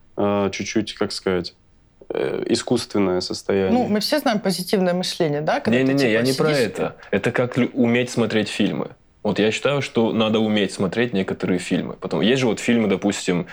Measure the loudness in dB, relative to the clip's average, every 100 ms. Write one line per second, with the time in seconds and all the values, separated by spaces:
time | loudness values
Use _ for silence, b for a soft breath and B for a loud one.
0 | _ -4 0 0 0 -4 -4 -4 -4 -4
1 | -4 -4 -2 -2 -4 -12 _ _ _ -18
2 | -8 -4 -4 -2 -2 -2 0 -2 -2 0
3 | 0 0 -2 -6 -2 0 2 2 2 0
4 | 0 0 0 0 0 -4 -2 0 2 0
5 | -2 -2 0 0 0 -2 2 2 2 2
6 | 2 2 2 2 2 2 0 -2 -6 -6
7 | B -2 0 0 0 0 0 2 2 2
8 | 0 0 0 0 0 0 0 0 -6 -12
9 | _ _ -2 2 2 2 0 0 0 0
10 | 2 2 2 2 2 2 0 0 -2 0
11 | 0 0 -2 -2 -2 -2 0 -2 -2 -8
12 | -6 0 2 2 0 0 0 2 2 0
13 | 0 -2 -2 -2 -4